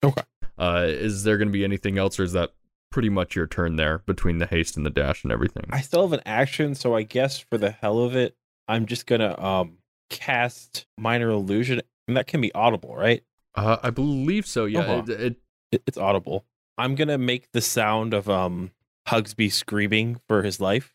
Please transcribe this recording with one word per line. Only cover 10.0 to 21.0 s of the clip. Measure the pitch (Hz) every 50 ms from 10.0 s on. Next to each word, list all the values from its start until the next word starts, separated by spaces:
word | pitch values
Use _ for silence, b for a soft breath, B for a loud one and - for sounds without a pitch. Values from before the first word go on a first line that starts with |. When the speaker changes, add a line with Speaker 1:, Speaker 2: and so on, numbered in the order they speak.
| _ _
Speaker 1:
cast | - - - - 139 123 120 123 - - - _ _ - - _ _
Minor | - 107 113 117 120 120 113
Illusion, | 110 104 98 95 101 107 120 127 131 120 - _ _ _ _ -
and | 120
that | 131 143
can | - - 160
be | 123 101 -
audible, | - 107 120 113 95 - 64 60
right? | 62 85 113 120 113 _ _ _ _ _ _ _
Speaker 2:
Uh, | - 101 110 113 113 -
I | 127
believe | 117 127 135 147 143 135 131 151 185 214 208
so, | - - - 113
yeah. | 104 104 170
Speaker 1:
Uh-huh. | 170 - - 123 117 110
Speaker 2:
It, | 113 104
it | 117 123 120 - _ _ _ _ _ _ -
Speaker 1:
It, | - _ -
it's | - -
audible. | 95 98 101 95 87 - 71 98 - _ _ _ _ _ _ -
I'm | 117 127 135
gonna | 135 151 151 147 139
make | 127 123 123 123 - _ _
the | 120
sound | 113 - - - 110 107 107 110 110 110 110
of, | 101 98 104
um, | 101 95 92 90 87 87 92 92 _ _ _ _ _ _ _ -
Hugsby | - 113 107 104 - - 113 101
screaming | - - - - - 104 104 104 107 107 110 117 120 120 _ _
for | 110 104 95
his | 104 92 -
life. | 101 92 98 120 139 - _ _